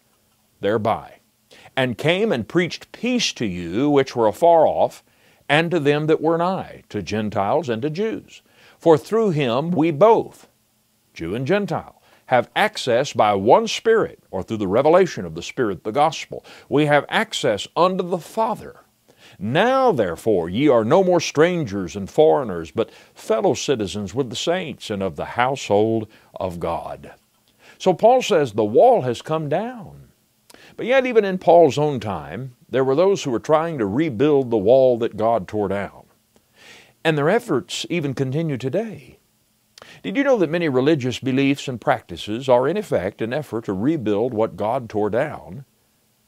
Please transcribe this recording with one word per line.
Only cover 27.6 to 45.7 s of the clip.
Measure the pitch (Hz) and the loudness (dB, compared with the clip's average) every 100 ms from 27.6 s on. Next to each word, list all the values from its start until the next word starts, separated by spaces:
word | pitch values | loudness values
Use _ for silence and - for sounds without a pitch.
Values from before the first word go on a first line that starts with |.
| - - | -20 -4
So | 185 | -2
Paul | 170 214 254 | 4 4 4
says | 220 185 139 | 2 0 0
the | 104 | 0
wall | 107 127 240 220 | 2 6 6 6
has | 127 113 | 0 -4
come | - 160 147 | -4 -4 -2
down. | 160 233 247 143 143 135 _ _ _ _ - - - | -4 -4 -12 -18 -20 -20 _ _ _ _ -20 -20 -8
But | 220 | 0
yet, | 262 254 | 0 2
even | 226 202 | 2 2
in | 185 | 0
Paul's | - 170 160 120 | 6 8 8 4
own | 151 131 | -2 -2
time, | 101 87 71 95 131 - - | -6 -8 -8 -12 -12 -18 -4
there | 127 | 0
were | 135 139 | 2 2
those | 190 190 | 2 2
who | 143 | -2
were | 110 | -4
trying | - 156 165 151 | 0 0 0 -2
to | 98 | -2
rebuild | 117 165 110 147 139 127 | 0 -2 0 2 2 2
the | 113 | 0
wall | 95 131 131 120 | 4 6 6 2
that | 113 98 | -2 -2
God | 110 117 90 | 0 0 -2
tore | 107 98 | -4 -2
down. | 101 95 - - _ _ _ _ _ - - - _ | -4 -6 -14 -20 _ _ _ _ _ -20 -20 -20 _
And | 160 156 | -2 0
their | 147 | 2
efforts | 226 240 135 - - - | 0 0 -4 -4 -10 -6
even | 170 143 | -4 -4
continue | 127 131 147 165 131 | -4 -4 -4 -4 -4
today. | 131 170 226 - - - _ _ _ _ _ - - - | -4 -4 -6 -10 -20 -20 _ _ _ _ _ -20 -20 -14
Did | - 208 | -6 -2
you | |
know | 277 240 | 2 2
that | 156 | 2
many | 175 165 | 0 0
religious | 127 139 160 127 110 | 2 2 2 -2 -6
beliefs | 131 131 139 143 - | -2 0 0 -2 -6
and | 120 | -6
practices | - 117 - 85 - 113 135 | -2 -2 -4 -12 -8 -4 2
are, | 123 131 | 2 2
in | 202 | -2
effect, | - 117 92 - | -2 -2 -2 -4
an | 113 | -6
effort | 135 - 110 113 | -6 -6 -8 -4
to | |
rebuild | 95 123 160 107 101 127 110 | -2 -2 0 0 0 0 -2
what | 110 90 | -4 -2
God | 101 135 113 | -4 -4 -4
tore | 107 104 | -4 -2
down | 110 147 107 76 107 139 | -2 -4 -8 -14 -18 -20